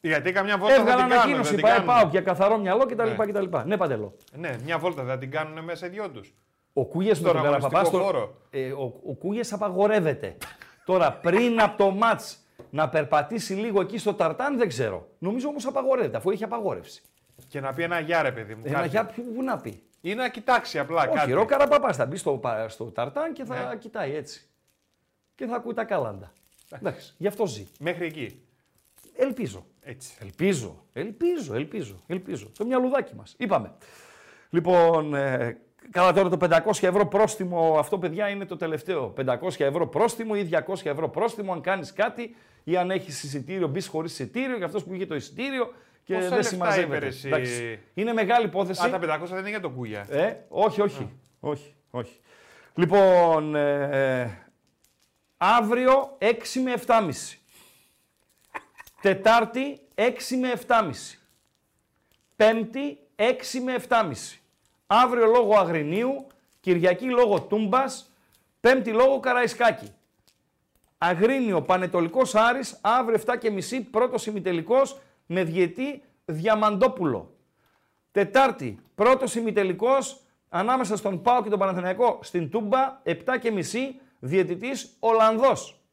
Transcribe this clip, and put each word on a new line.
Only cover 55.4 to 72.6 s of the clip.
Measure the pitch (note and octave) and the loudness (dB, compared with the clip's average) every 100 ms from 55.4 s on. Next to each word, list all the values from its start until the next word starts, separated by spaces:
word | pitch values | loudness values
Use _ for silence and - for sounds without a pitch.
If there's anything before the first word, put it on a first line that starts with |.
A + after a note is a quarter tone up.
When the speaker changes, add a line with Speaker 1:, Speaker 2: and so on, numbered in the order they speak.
| F3+ A#3+ G#3+ A#3+ B3+ C4+ C4+ - | 2 4 2 2 4 4 2 0
Speaker 2:
έξι | G#3+ A#3 - C4 | 0 0 -4 -4
με | B3+ | -2
εφτάμιση. | A#3+ B3 A3+ F#3 B2+ - - _ _ _ _ _ _ _ _ _ _ _ - _ - - _ | -4 2 2 2 -6 -12 -18 _ _ _ _ _ _ _ _ _ _ _ -18 _ -20 -20 _
Τετάρτη, | G3+ F#3+ G3+ A#3 A3+ B3 C#4 C#4 _ - | 0 4 4 4 4 -4 -6 -8 _ -2
έξι | A#3 A#3+ - B3+ | -2 -2 -6 -4
με | B3+ | -2
εφτάμιση. | B3 - A#3 F#3+ A#2+ - - _ _ _ _ _ _ _ _ _ _ _ _ | -4 0 0 0 -6 -14 -20 _ _ _ _ _ _ _ _ _ _ _ _
Πέμπτη, | A3 A3+ A3+ C4+ C#4+ C#4 _ - | 4 4 -4 -6 -8 -10 _ -2
έξι | A3 B3+ - C4 | 0 0 -6 -6
με | B3+ | -4
εφτάμιση. | B3+ B3 A#3 G3 A#2 - - _ _ _ _ _ | -6 0 0 0 -6 -12 -18 _ _ _ _ _
Αύριο | G#3 B3+ A#3+ A3 | 4 6 6 6
λόγω | A#3+ G#3 G#3 | 6 6 6
Αγρινίου, | E3+ E3+ D3 F#3 B3 C#4 - _ _ _ | 6 0 0 0 -2 -4 -10 _ _ _
Κυριακή | F#3 F3 F3+ F3+ B3+ | 0 4 4 2 0
λόγω | B3 A#3+ F#3 | 4 4 2
Τούμπας, | - G#3 G#3+ B3+ C4+ - - _ _ _ _ _ | 0 -2 2 0 0 -6 -16 _ _ _ _ _
Πέμπτη | A#3 C4 G#3+ | 4 4 2
λόγω | A3 C4 C4+ | 4 6 4
Καραϊσκάκη. | B3+ B3 A#3+ A#3+ A#3+ - - _ _ _ _ _ _ _ _ _ _ _ | 2 2 2 4 2 2 -12 _ _ _ _ _ _ _ _ _ _ _
Αγρίνιο, | E3 F3 A3 C4+ A#3+ F3 | 0 4 2 2 0 0
Πανετολικός | C#3 F#3 F3+ F3+ E3+ B3 B3+ G#3+ | 2 0 2 -2 0 0 2 4
Άρης, | A3+ B3+ | 2 0